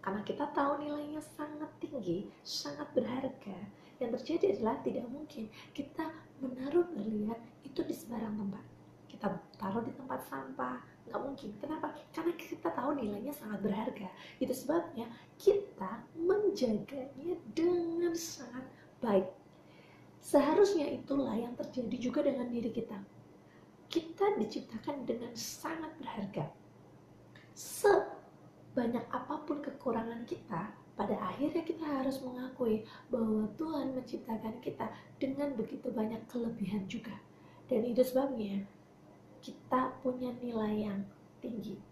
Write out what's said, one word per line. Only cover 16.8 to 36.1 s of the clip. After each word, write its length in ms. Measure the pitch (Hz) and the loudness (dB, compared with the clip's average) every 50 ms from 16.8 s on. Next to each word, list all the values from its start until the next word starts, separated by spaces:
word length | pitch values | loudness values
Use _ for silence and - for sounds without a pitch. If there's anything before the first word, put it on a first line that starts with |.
| - - 277 277 254 269 - 262 294 349 359 - - 226 | 0 -4 -6 -8 -8 -8 -10 -6 -4 -4 -4 -4 -6 -4
dengan 640 | 202 320 330 349 359 349 339 330 330 339 349 339 330 | 0 4 4 6 6 4 2 0 0 2 2 2 2
sangat 480 | 330 330 330 - - 254 240 240 262 262 - - - - - - - - | 0 -4 -6 -8 -10 -12 -10 -10 -10 -10 -12 -16 -18 -20 -20 -6 -2 2
baik. 240 | 226 202 185 190 - - - - - - - - - - - - - - - - - - - - | 6 6 6 6 4 -6 -12 -20 -20 -20 -20 -20 -20 -20 -20 -20 -20 -20 -20 -20 -20 -20 -16 -2
Seharusnya 640 | - - 285 269 285 320 381 403 392 403 330 285 277 | 6 8 8 8 10 10 10 8 8 8 4 2 2
itulah 480 | 262 240 - - 277 277 262 226 214 | -2 -4 -2 0 2 2 2 2 2
yang 160 | 226 233 240 | 0 0 -2
terjadi 440 | - - - - - 254 233 214 247 233 | -4 -6 -8 -4 -4 -2 -2 -2 -2 0
juga 240 | 226 247 - 294 285 | 0 2 2 4 4
dengan 240 | 285 262 254 240 240 | 4 4 2 -2 -2
diri 240 | 233 240 220 226 | -2 0 -2 0
kita. 240 | - 233 226 - 208 196 196 - - - - - - - - - - - - - - - - - | -2 -2 -4 -4 -8 -10 -12 -14 -18 -20 -20 -20 -20 -20 -20 -20 -20 -20 -20 -20 -20 -20 -12 0
Kita 480 | - 339 - - - - 392 427 415 233 | 0 0 0 0 0 4 4 4 6 4
diciptakan 640 | 214 - - 220 - - 226 220 - 311 285 269 233 | 2 0 -2 -6 -6 -6 -10 -6 -4 -4 -4 -2 -2
dengan 320 | 220 226 240 240 240 233 | -2 -2 -2 -2 -8 -8
sangat 560 | - - - - - - 320 330 320 320 311 - - | -8 -8 -8 -8 -6 -6 -6 -4 -4 -6 -8 -8 -10
berharga. 480 | - - - 208 196 196 - 170 147 - - - - - - - - - - - - - - - - - - - - - | -10 -8 -6 -4 -6 -4 -2 -2 -2 -4 -6 -16 -20 -20 -20 -20 -20 -20 -20 -20 -20 -20 -20 -20 -20 -20 -20 -20 -20 -20
Sebanyak 1500 | - - - - - - - 403 381 - - - - - - - - - - - - - - - - 262 240 233 240 226 - - | -16 -14 -12 -10 -4 6 8 8 8 8 6 2 -6 -12 -14 -20 -20 -20 -20 -20 -20 -20 -20 -4 -2 0 2 2 0 0 -2 -2
apapun 480 | - 247 - - 294 302 - - 285 285 | -4 -4 -2 -4 -6 -4 -2 -4 -4 -2
kekurangan 640 | - 269 - - - 262 226 226 226 233 233 226 233 | -2 -6 -8 -4 -2 0 0 0 0 -2 -6 -8 -6
kita, 480 | - 349 - - - 208 165 214 - - - - - - | -6 -8 -8 -6 -6 -4 -4 -4 -6 -10 -16 -20 -16 -6
pada 200 | - 208 202 202 - - 180 | -4 -2 0 0 0 -2 -4
akhirnya 320 | 180 220 277 311 - 339 | -2 0 0 0 0 0
kita 240 | 330 - 330 - 320 | 0 0 -4 -2 0
harus 400 | 302 285 262 262 269 262 - 262 | 0 0 2 2 0 0 -2 -6
mengakui 640 | 254 247 247 254 254 - - 254 226 220 220 - - - - - - | -6 -6 -6 -8 -8 -2 0 2 2 2 2 0 -8 -16 -18 -4 -2
bahwa 320 | - 233 226 220 214 214 214 208 - - | 0 2 4 4 4 4 2 0 -2 -4
Tuhan 320 | 311 320 311 285 262 262 | -2 -2 0 0 0 0
menciptakan 720 | 262 254 247 - - 220 - - 220 214 - 220 - - - | -2 -2 -4 -4 -8 -8 -4 -4 -4 -2 -2 -6 -6 -4 -6
kita 240 | 277 - - 233 220 - - - - - - | -6 -4 -4 -6 -6 -6 -10 -16 -18 -4 -2
dengan 320 | 277 262 269 277 285 285 | -2 0 2 0 0 0
begitu 400 | 262 214 208 - - - - 247 | 0 -2 -2 -2 -4 -4 -4 -2
banyak 320 | 214 233 214 220 | 0 0 0 0